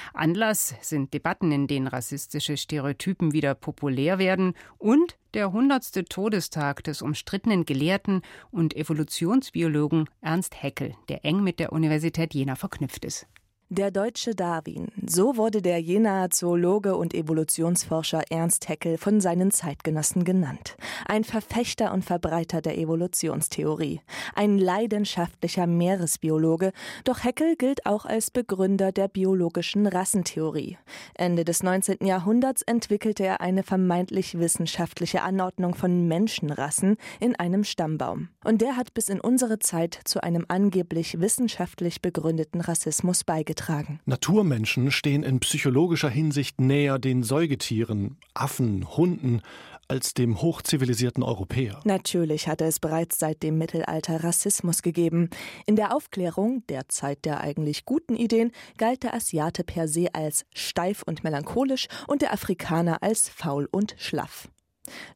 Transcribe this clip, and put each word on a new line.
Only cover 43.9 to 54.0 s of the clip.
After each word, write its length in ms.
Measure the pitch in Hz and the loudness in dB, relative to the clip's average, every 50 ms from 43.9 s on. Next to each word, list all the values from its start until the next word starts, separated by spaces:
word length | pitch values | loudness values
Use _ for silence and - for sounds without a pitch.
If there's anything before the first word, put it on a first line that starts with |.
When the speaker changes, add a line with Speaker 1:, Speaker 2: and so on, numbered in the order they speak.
| 147 - _ | -8 -6 _
Speaker 3:
Naturmenschen 840 | 135 127 - - 156 190 214 202 160 123 110 107 - - 127 123 139 | -2 -2 0 2 4 4 4 4 4 2 2 0 0 2 2 2 2
stehen 320 | 131 - - 147 139 147 | 2 2 2 2 2 2
in 180 | - 135 131 123 | 2 2 0 0
psychologischer 720 | - - - 147 - 139 120 143 170 175 165 - - 139 | 2 0 -2 0 2 4 4 4 4 4 4 2 2 2
Hinsicht 500 | 107 147 156 156 131 143 131 - - - | 2 2 2 2 2 0 -2 -2 0 2
näher 380 | 131 131 139 147 143 139 135 127 | 4 4 6 4 4 4 2 2
den 240 | 117 131 127 127 | 2 2 2 2
Säugetieren, 960 | 117 110 135 156 170 156 135 - - - 117 107 113 - 107 101 98 - - - _ _ - | 2 2 2 2 2 2 0 -2 -2 -2 0 0 0 0 0 -2 -2 -4 -6 -10 _ _ -6
Affen, 600 | - 139 139 - - 127 110 101 92 92 - - | -4 -4 -2 0 0 0 2 0 0 -4 -2 2
Hunden, 460 | 151 175 180 170 - 139 127 120 113 - - - - - - - - _ - | 4 4 4 2 0 0 0 0 0 -2 -8 -16 -20 -20 -20 -20 -14 _ -6
als 240 | 135 131 - - | -4 -4 -4 -2
dem 300 | - 131 123 117 107 - | 0 2 2 2 2 2
hochzivilisierten 800 | 156 170 160 - - - 160 139 131 123 120 107 123 120 - 127 | 0 0 0 -2 -2 -2 0 2 2 2 2 2 0 0 0 0
Europäer. 580 | 117 120 117 95 92 - - 127 131 104 101 - - | 0 0 -2 -4 -4 -4 -2 -2 -2 -2 -4 -2 0
Speaker 2:
Natürlich 640 | 214 190 185 - - - 175 165 156 151 151 - | 0 0 0 0 -2 0 0 2 0 0 -2 -2
hatte 200 | 160 156 - 160 | -2 -2 0 0
es 120 | 160 160 - | 0 0 -2
bereits 400 | - 156 160 165 165 170 - - | -2 -2 0 -2 -2 -2 -2 -2
seit 240 | 160 156 156 - | -2 -2 -2 -2
dem 140 | - 156 156 | -2 0 0
Mittelalter 680 | 160 160 160 - 160 - - - 160 | 0 0 0 -2 -4 -2 -2 -4 -4